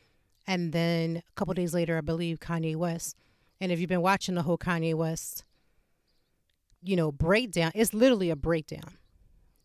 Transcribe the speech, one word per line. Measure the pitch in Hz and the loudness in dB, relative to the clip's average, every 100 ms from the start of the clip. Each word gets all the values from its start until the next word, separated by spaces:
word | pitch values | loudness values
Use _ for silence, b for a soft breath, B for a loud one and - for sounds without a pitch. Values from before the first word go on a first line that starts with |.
| _ _ _ _ - | _ _ _ _ -4
And | 185 170 | -2 0
then | 165 170 170 165 165 - | 0 2 2 0 -4 -8
a | |
couple | - 165 | -6 -4
days | 185 175 | -2 0
later, | 170 170 165 | 0 0 0
I | |
believe | 156 165 170 165 | 0 -2 -2 -4
Kanye | - 170 160 156 | -4 -2 -2 -2
West. | 175 170 - - _ _ _ _ | -2 -4 -8 -12 _ _ _ _
And | 190 | -2
if | 170 | -2
you've | 170 | 0
been | 180 | 2
watching | 175 196 - | 2 2 0
the | 180 | -2
whole | 160 170 | 0 0
Kanye | 180 170 165 | 0 0 0
West, | 160 160 160 - - - _ _ _ _ _ _ _ _ _ _ _ _ _ | 0 -2 -4 -8 -14 -18 _ _ _ _ _ _ _ _ _ _ _ _ _
you | 175 185 | -2 0
know, | 160 | 0
breakdown, | 143 160 208 247 175 165 | 0 2 4 2 0 0
it's | 208 226 | 2 0
literally | 214 262 233 180 | 6 6 6 2
a | 156 | 0
breakdown. | 160 165 - 156 151 - _ _ _ _ _ _ | 0 -2 -2 -12 -14 -20 _ _ _ _ _ _